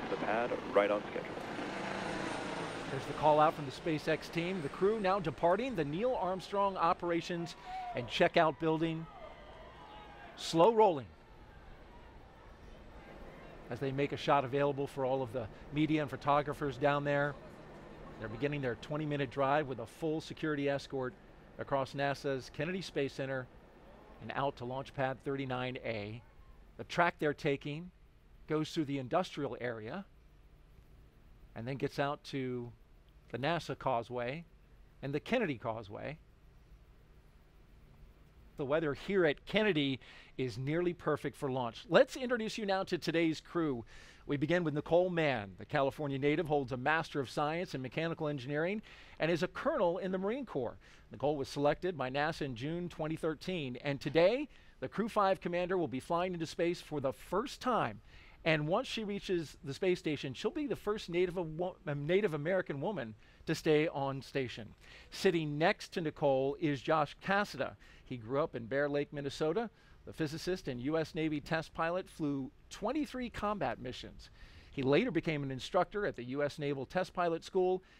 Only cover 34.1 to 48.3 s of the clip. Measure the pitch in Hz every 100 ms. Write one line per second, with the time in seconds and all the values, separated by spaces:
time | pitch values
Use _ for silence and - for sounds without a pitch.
34.1 | 123 120 160 170 - - - - - 139
35.1 | 143 - 247 180 117 120 110 101 110 120
36.1 | 156 - - - - - - - - -
37.1 | - - - - - - - - - -
38.1 | - - - - - 135 160 151 131 -
39.1 | 196 160 - - 214 214 156 139 131 -
40.1 | - - - 127 110 135 165 180 170 160
41.1 | 143 147 - 143 127 120 - 214 185 277
42.1 | 285 247 240 220 - 196 190 190 170 175
43.1 | 165 165 147 - 175 156 120 - - -
44.1 | - - 143 151 175 160 143 - 170 185
45.1 | 165 151 120 101 90 104 151 139 - 143
46.1 | 135 143 156 151 147 127 127 139 160 -
47.1 | 151 117 156 147 170 185 139 127 165 165
48.1 | 156 156